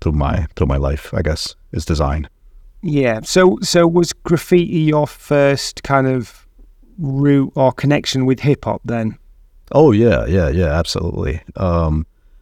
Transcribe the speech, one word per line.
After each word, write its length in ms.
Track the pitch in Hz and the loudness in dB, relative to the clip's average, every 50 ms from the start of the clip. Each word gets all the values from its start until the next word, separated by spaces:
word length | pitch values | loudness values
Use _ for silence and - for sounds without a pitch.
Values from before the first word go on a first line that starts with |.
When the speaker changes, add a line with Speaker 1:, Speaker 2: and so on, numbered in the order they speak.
Speaker 1:
through 120 | - 82 78 | -4 -2 -2
my, 340 | 76 71 69 - 90 78 78 - | 0 0 0 -2 -2 -4 -6 -4
through 120 | - - | -2 -2
my 100 | 69 67 | 0 0
life, 380 | 69 69 69 71 76 - - - | 0 -2 -2 -4 -4 -8 -8 -6
I 80 | - 78 | -4 -4
guess, 320 | 78 78 - - - - - - - - | -4 -4 -6 -8 -10 -14 -16 -20 -12 -10
is 120 | - 78 | -8 -6
design. 440 | - 85 73 78 69 69 78 76 - - _ _ - - - - - - - - | -4 -2 -2 0 -2 -2 -4 -6 -8 -14 _ _ -20 -20 -20 -20 -20 -20 -10 -6
Speaker 2:
Yeah. 380 | 175 151 143 135 123 113 110 - | -2 0 0 0 0 0 -2 -6
So, 360 | - - 185 185 185 202 - 208 | 0 2 4 4 4 2 0 -4
so 240 | - - 175 170 | 0 2 2 2
was 260 | 170 170 175 175 - - | 4 2 2 0 0 -4
graffiti 640 | - - - 175 151 - - 180 180 175 - - 160 | -10 -4 -2 -2 -2 0 2 2 2 2 0 -2 0
your 260 | 156 151 151 151 147 | 0 0 0 0 -2
first 760 | 139 - - - - 147 143 143 139 139 135 - - - - - | -2 -6 -12 -6 -2 2 2 4 2 2 0 -4 -8 -10 -12 -4
kind 240 | - 139 139 131 | 0 0 2 2
of 400 | 131 131 127 113 - - - _ _ _ _ - - _ _ _ _ _ - | 2 0 -2 -4 -8 -12 -20 _ _ _ _ -20 -20 _ _ _ _ _ -8
route 540 | 165 139 135 135 143 143 143 139 135 - - | -6 -4 -2 0 2 4 4 4 2 0 0
or 180 | - 135 131 120 | 0 0 0 0
connection 540 | - - 135 147 147 - - - 135 127 | 0 0 0 0 0 0 -4 -4 0 0
with 140 | 127 131 123 | 0 0 0
hip 240 | - 143 143 - - | 0 0 0 0 -2
hop 180 | 113 107 - - | -6 -6 -6 -6
then? 320 | - 117 117 113 110 110 - _ - - _ _ _ _ - _ - - | -6 -6 -4 -4 -6 -6 -8 _ -20 -20 _ _ _ _ -20 _ -2 2
Speaker 1:
Oh 200 | 135 156 151 110 | 4 6 6 6
yeah, 340 | 101 117 117 95 64 57 | 6 4 4 4 2 0
yeah, 220 | - 80 98 87 71 | 0 0 0 2 2
yeah, 240 | 67 87 90 78 73 82 | 0 0 0 0 0 -2
absolutely. 640 | - - - - 85 85 - 92 92 - 78 82 - - - | -2 -2 -4 -6 -6 -6 -6 -6 -6 -6 -6 -6 -10 -12 -8
Um, 500 | - 95 90 85 85 82 80 78 78 78 - _ _ _ _ _ - | -4 -2 0 0 0 0 0 0 -2 -4 -6 _ _ _ _ _ -20